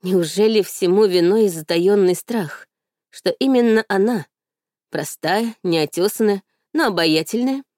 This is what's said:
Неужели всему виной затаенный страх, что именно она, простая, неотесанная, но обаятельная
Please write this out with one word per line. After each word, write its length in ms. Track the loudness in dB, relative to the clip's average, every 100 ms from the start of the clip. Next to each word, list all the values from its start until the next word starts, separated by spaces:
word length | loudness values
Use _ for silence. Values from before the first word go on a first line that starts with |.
Неужели 600 | 0 0 0 0 2 2
всему 440 | -2 -2 0 2 2
виной 420 | 2 2 2 2
затаенный 640 | -2 -4 0 2 4 2
страх, 540 | 0 -4 -6 -6 -10 -20 _ _ _ _
что 200 | -8 -6
именно 540 | -2 0 2 4 2 0
она, 380 | 0 0 -2 -8 _ _ _ _ _ _
простая, 640 | -10 -10 -8 -2 -2 -2 -6
неотесанная, 800 | -2 0 -2 -2 -4 0 0 0 _ _ _
но 140 | -2 -2
обаятельная 800 | 0 0 0 -2 -4 -2 -4 -8